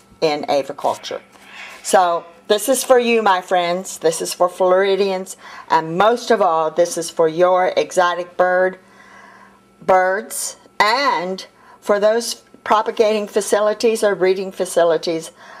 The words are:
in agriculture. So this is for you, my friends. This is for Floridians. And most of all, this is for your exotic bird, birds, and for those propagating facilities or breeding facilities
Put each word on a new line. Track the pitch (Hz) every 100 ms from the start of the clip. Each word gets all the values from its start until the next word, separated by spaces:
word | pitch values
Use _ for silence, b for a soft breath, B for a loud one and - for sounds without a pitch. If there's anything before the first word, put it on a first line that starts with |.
| _ -
in | 160 147 -
agriculture. | 143 135 139 127 - - - - B B B B B
So | - 208 180 170 - - -
this | 208 214
is | 262
for | - 247
you, | 233 233
my | 208 185
friends. | 185 180 175 180 190 -
This | 156 165
is | 175
for | - 180
Floridians. | - 185 185 196 190 196 185 190 - B B B
And | 160 160 170
most | 214 240 247
of | 220
all, | 190 160 160
this | 160 170 170
is | 165
for | - 165
your | 160 180 185 180 -
exotic | 151 180 175 175 180 -
bird, | 180 180 185 185 B B B B B B B B B _
birds, | 160 185 185 196 226 - - - - -
and | 208 247 - 165 180 185 - B B B
for | - 202
those | 208 233 233 - _ -
propagating | - 220 220 220 214 214 208
facilities | 220 196 202 208 208 240 220
or | 208
breeding | 185 185 190 190
facilities | - 185 - 170 160 175 165 165 B B B